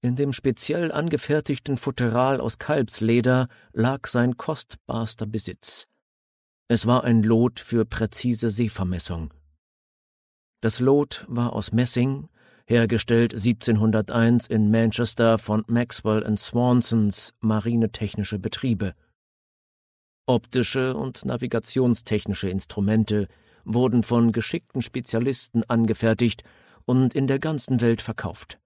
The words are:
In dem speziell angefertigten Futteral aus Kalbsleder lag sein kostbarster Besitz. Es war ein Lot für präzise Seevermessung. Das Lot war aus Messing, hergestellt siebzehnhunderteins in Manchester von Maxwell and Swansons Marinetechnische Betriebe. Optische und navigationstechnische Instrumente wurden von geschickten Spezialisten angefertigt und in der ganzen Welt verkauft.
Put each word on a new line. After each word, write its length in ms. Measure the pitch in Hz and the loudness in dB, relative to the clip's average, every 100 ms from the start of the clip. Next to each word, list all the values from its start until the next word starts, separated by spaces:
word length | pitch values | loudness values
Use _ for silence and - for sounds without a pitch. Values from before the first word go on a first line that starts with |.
| 123 | -2
In 120 | 127 | 0
dem 160 | 143 | -2
speziell 580 | 131 135 120 - 156 170 | 0 -2 -2 -2 -2 -2
angefertigten 840 | 151 165 147 - 151 147 143 - 135 | -2 -2 -2 0 -2 0 -6 -4 -4
Futteral 640 | - 131 120 113 127 135 | -4 -2 0 2 2 0
aus 180 | 123 - | -2 -6
Kalbsleder 880 | - 151 120 - 110 120 120 127 127 _ _ | -2 0 0 -2 2 2 4 2 0 _ _
lag 340 | - 117 135 - | 0 0 0 -4
sein 300 | 123 120 127 | 0 0 0
kostbarster 880 | - 156 - - _ 117 113 - 104 | -6 -8 -8 -16 _ -6 -6 -6 -6
Besitz. 640 | 107 - - - - - _ _ _ _ _ _ _ _ | -6 -8 -10 -10 -10 -12 _ _ _ _ _ _ _ _
Es 180 | 117 110 | 0 4
war 200 | 123 123 | 2 4
ein 180 | 113 | 2
Lot 380 | 107 113 120 120 | 4 4 2 0
für 240 | - 117 110 | -4 -2 0
präzise 640 | - 110 - 127 117 117 | -2 -4 -2 -4 -2 -2
Seevermessung. 840 | 104 117 - 92 90 - 82 78 - _ _ _ _ _ _ _ _ _ _ _ _ | -2 -2 -2 -4 -4 -6 -8 -8 -12 _ _ _ _ _ _ _ _ _ _ _ _
Das 220 | 113 - | -2 2
Lot 440 | 127 143 143 - - | 4 4 2 -6 -8
war 240 | 120 120 | -4 -2
aus 180 | - 104 | -2 -2
Messing, 560 | 113 127 - 127 135 156 _ _ _ _ | 0 0 0 0 -2 -10 _ _ _ _
hergestellt 680 | 120 117 113 - 117 117 | 2 2 0 2 2 2
siebzehnhunderteins 1120 | - 101 113 - 110 110 110 110 120 117 120 - | 0 0 0 2 2 4 2 0 2 4 4 2
in 220 | 110 107 | 2 4
Manchester 680 | 113 113 107 120 - 117 113 | 4 2 0 -4 2 2 2
von 260 | - 107 107 | 2 -2 0
Maxwell 580 | 117 120 - - 107 - | -2 -2 -4 0 0 0
and 120 | 107 | -4
Swansons 960 | - 120 123 123 117 113 104 98 - - | -2 0 4 4 2 2 0 0 -6 -4
Marinetechnische 1000 | 110 110 107 117 113 - 104 - 101 104 | -2 0 0 0 0 -2 -8 -4 -6 -4
Betriebe. 560 | 98 - 135 107 95 - _ _ _ _ _ _ _ _ _ _ _ _ - | -6 -6 -2 -2 -2 -8 _ _ _ _ _ _ _ _ _ _ _ _ 0
Optische 720 | 123 - 127 117 135 131 131 | 0 0 -2 0 0 -2 -2
und 260 | 135 127 | -6 -6
navigationstechnische 1300 | 131 123 127 117 - - 123 117 - 107 - 98 98 | -6 -6 -4 -4 -4 0 2 2 0 -4 -2 -4 -4
Instrumente 800 | 95 - - 101 110 107 107 98 _ _ _ | -4 -6 -2 2 2 2 0 -2 _ _ _
wurden 400 | - 113 127 120 | -4 0 2 2
von 300 | 110 120 117 | 2 2 2
geschickten 480 | 113 107 165 _ 135 | 2 -4 -6 _ -8
Spezialisten 840 | 117 131 120 113 123 131 - 117 110 | -6 -8 -4 -2 -2 -4 -4 -2 0
angefertigt 760 | 117 113 107 113 110 120 - - _ _ _ | 2 2 2 0 2 2 0 -14 _ _ _
und 300 | - 127 127 | 0 2 2
in 140 | - 135 | 2 0
der 120 | 135 | 0
ganzen 400 | 160 156 - 127 | -2 -4 -2 2
Welt 220 | 117 117 | 2 0
verkauft. 580 | - 110 - - - - | -2 -6 -6 -8 -16 -20